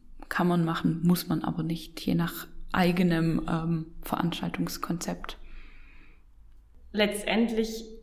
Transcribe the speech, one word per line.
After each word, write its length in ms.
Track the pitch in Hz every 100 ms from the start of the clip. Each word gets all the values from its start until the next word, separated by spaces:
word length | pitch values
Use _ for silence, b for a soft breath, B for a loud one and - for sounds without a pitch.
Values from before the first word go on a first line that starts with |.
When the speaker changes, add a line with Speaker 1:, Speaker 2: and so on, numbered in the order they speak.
| - - -
Speaker 1:
kann 200 | - 175
man 180 | 175 165
machen, 340 | 160 170 160
muss 260 | 175 175 -
man 140 | 160
aber 200 | - 170
nicht, 380 | 160 165 - -
je 140 | - 170
nach 320 | 170 - - - -
eigenem, 760 | 185 180 175 180 165 165 156 170
ähm, 360 | 165 165 165 160 -
Veranstaltungskonzept. 1400 | - - 170 - 170 180 170 - - 170 190 175 - - b b b b b b b b - - - - - - -
Speaker 2:
Letztendlich 960 | - 208 - - 208 233 220 220 - - -